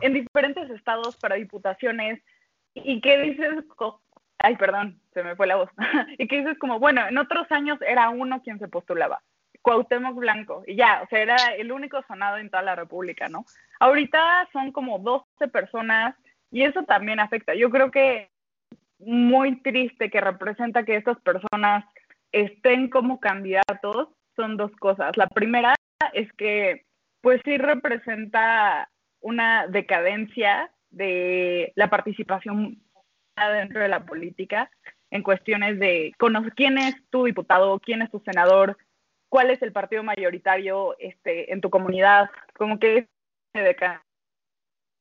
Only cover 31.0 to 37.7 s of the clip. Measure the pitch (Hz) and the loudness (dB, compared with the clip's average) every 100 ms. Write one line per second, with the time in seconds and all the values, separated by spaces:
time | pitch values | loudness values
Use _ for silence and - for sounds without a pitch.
31 | 196 180 180 180 180 175 165 - 208 208 | -4 -2 -2 -2 -2 -2 -4 -2 0 0
32 | - 202 208 190 208 208 214 - _ _ | -2 -8 -6 -6 -4 -6 -6 -8 _ _
33 | _ _ _ - 208 208 202 214 202 175 | _ _ _ -4 -2 -2 -4 -2 -2 -2
34 | 175 160 170 175 185 208 262 _ - - | -6 -12 -12 -12 -6 -6 -6 _ -20 -20
35 | _ 202 196 190 - 208 208 202 196 175 | _ -4 0 0 0 -2 0 0 2 2
36 | 156 - 233 220 220 - 269 269 269 269 | -2 0 2 2 -2 0 2 2 0 -4
37 | _ 254 247 190 - 185 196 | _ 0 0 0 2 4 4